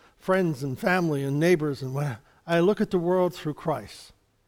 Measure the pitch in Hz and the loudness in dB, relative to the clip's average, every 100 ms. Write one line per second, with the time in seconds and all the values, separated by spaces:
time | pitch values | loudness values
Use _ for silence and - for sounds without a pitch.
0 | - _ - 190 180 139 139 127 226 185 | -20 _ 0 2 2 -2 -6 -4 0 2
1 | 170 143 139 143 165 175 151 135 131 135 | 2 0 -2 2 4 4 2 -4 -6 -4
2 | 147 113 _ _ - 170 175 208 208 185 | -4 -6 _ _ -2 2 4 2 0 0
3 | 170 185 180 - 156 147 165 139 101 - | 2 2 0 -2 -8 -6 -4 -4 -6 -18
4 | - _ _ _ | -20 _ _ _